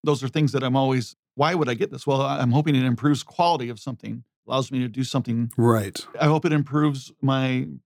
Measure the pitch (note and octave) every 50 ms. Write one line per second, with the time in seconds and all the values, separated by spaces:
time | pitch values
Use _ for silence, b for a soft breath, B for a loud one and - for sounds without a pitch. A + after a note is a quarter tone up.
0 | - D3+ D3 A#2+ C3+ B2+ - D#3+ D3+ C#3 - C3 C3 B2+ B2+ C3+ C3+ C3 C3 B2+
1 | A2 - - _ _ _ _ B2+ C#3+ D#3+ F3+ F3 D3 C3 A#2+ A#2 C3 C#3 C3 B2+
2 | - D3 C#3 C3+ C#3 C#3 C#3 C#3+ C3 B2 A#2 D3 D3+ D#3 C#3+ C3 B2+ C3 A#2+ A2+
3 | B2 D3 D3 B2 - - - - F3 E3+ E3+ C#3+ B2 A#2+ A#2 A2 - C3+ A#2+ -
4 | - A2 A2+ B2+ A#2+ _ _ _ _ - B2 C3+ C3 - C3+ B2+ B2 A#2+ G#2+ C3
5 | C3 - - C3+ A#2 B2 A#2 A#2 A#2+ A#2 - - A#2 A#2+ A#2+ A2 G2+ G2 - -
6 | - - - - D#3 D3 D#3 D#3 D3+ E3+ D#3 D3+ C#3+ C#3+ C#3 D3+ D3+ D3+ C#3 C3
7 | B2+ - - _ - C3+ C3+ C3+ C3 C3 B2+ B2+ C3+ - D2 B2+ _